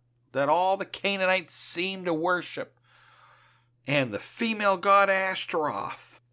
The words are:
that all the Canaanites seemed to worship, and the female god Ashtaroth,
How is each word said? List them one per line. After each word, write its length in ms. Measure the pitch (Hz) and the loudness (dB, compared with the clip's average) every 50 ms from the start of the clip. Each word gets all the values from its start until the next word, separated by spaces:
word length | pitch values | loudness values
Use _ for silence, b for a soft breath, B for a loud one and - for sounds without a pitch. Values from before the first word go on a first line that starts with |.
| _ _ _ _ _ _ | _ _ _ _ _ _
that 160 | - 135 139 143 | -4 0 2 2
all 280 | 160 175 185 190 196 | 4 4 4 2 0
the 80 | 196 190 | 0 -2
Canaanites 720 | - - - - 196 196 196 190 185 185 185 165 - - | -8 -8 -4 -2 -2 0 0 2 2 2 0 -2 -6 -10
seemed 520 | - - - - 170 180 190 190 185 180 | -8 -8 -6 -4 -4 -4 -4 -4 -4 -2
to 80 | 175 165 | -2 0
worship, 640 | 156 165 180 180 175 165 - - - - - _ _ b b b b b b b b b b b b b b b b b b b _ - | 0 2 0 0 0 -2 -6 -8 -8 -10 -10 _ _ b b b b b b b b b b b b b b b b b b b _ -6
and 260 | - 143 147 135 117 | -2 0 0 0 0
the 60 | 101 98 | -4 -6
female 580 | - - - - 233 226 220 214 208 202 196 | -8 -8 -6 -4 -2 -2 -2 0 2 2 2
god 320 | 175 175 202 196 202 196 190 | 2 4 6 6 6 6 6
Ashtaroth, 1120 | 190 190 190 190 185 - - - - 165 151 143 107 98 98 - - - - - - - _ _ | 4 2 0 -2 -2 -4 -4 -4 -2 0 0 0 -2 -2 -4 -6 -8 -12 -16 -20 -20 -20 _ _